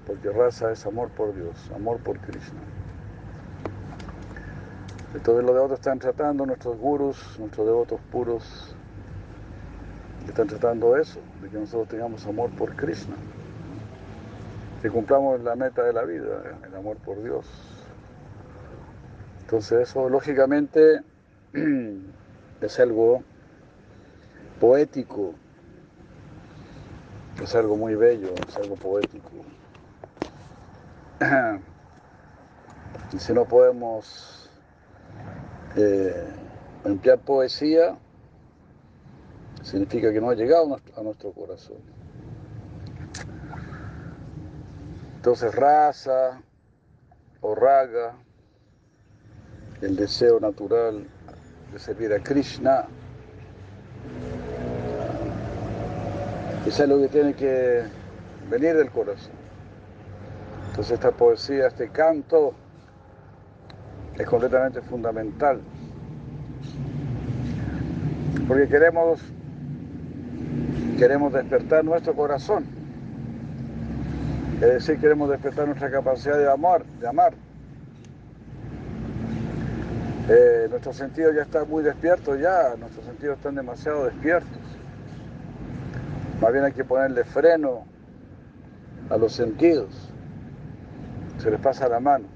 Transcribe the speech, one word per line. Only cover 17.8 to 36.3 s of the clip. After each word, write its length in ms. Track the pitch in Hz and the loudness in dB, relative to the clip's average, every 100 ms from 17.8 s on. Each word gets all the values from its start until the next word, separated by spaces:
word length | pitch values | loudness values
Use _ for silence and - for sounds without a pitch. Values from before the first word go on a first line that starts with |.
| - - - - - - - - - - - - - - - - | -20 -20 -20 -20 -20 -18 -18 -18 -18 -18 -18 -20 -20 -18 -18 -18
Entonces 480 | - 113 107 117 123 | -2 -2 2 2 2
eso, 200 | 135 131 | 0 2
lógicamente, 920 | 135 139 135 135 147 147 160 156 156 - _ _ _ _ | 2 2 4 4 4 2 8 8 8 2 _ _ _ _
<clears throat> 1080 | - 160 139 110 98 95 - - - - - | -4 0 0 -2 -8 -14 -20 -20 -20 -20 -8
es 180 | 104 - | -6 2
algo 440 | 123 110 113 127 - - - - - - - - - - - - - - | 4 6 6 4 0 -20 -20 -20 -20 -20 -20 -20 -20 -20 -20 -20 -20 2
poético, 720 | 113 135 151 143 123 - 95 71 _ - - - - - - - - - - - - - - - - - - - | 6 6 4 -2 -8 -6 -6 -8 _ -20 -20 -20 -20 -20 -20 -20 -20 -20 -20 -20 -20 -20 -18 -18 -18 -18 -16 -12
es 120 | - 117 | 0 2
algo 220 | 110 107 | 2 2
muy 180 | 110 107 | 0 4
bello, 380 | 117 117 95 90 - | 6 4 -2 -6 -6
es 100 | - | -6
algo 180 | 101 98 | -6 -6
poético. 540 | 95 98 101 - - - - - - - - - - - - - - - - - - - - - | -2 0 -2 -6 -18 -20 -20 -20 -20 -20 -20 -20 -20 -12 -12 -12 -20 -20 -20 -20 -20 -20 -20 -2
<clears throat> 420 | - 139 120 101 92 - - - - - - - - - - - - - - | 2 4 2 -4 -10 -20 -20 -20 -20 -20 -20 -20 -20 -20 -20 -20 -16 -16 -10
Y 80 | - | -10
si 120 | - | 0
no 140 | 117 117 | 2 6
podemos, 1040 | 120 123 123 117 110 - - - - - - _ - - - - - - - - - - - | 8 8 6 -2 -6 -8 -18 -20 -20 -20 -20 _ -20 -20 -20 -20 -18 -16 -16 -16 -16 -10 2
eh, 520 | 104 98 95 87 85 | 4 4 0 -2 -8